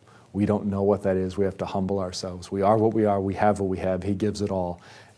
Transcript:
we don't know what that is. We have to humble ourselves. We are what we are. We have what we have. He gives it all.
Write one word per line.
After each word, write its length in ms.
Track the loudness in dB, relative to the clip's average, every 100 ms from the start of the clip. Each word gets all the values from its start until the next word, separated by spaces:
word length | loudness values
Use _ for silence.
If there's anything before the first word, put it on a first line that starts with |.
| -20 -20 _
we 140 | 0 2
don't 200 | 2 0
know 160 | 0
what 200 | 2 2
that 140 | 2 0
is. 200 | 0 0
We 80 |
have 140 | -2 -2
to 80 | -4
humble 320 | -2 -2 -2
ourselves. 520 | -4 -6 -10 -10 -6
We 120 | 0
are 160 | 4 4
what 160 | 4
we 100 | 2
are. 160 | 2 2
We 140 | -2
have 260 | 2 2 2
what 80 | 0
we 100 | -2
have. 240 | -2 -2
He 120 | -2
gives 260 | -2 -2 -2
it 100 | -2
all. 300 | -2 -4 -6 -14 -20 -20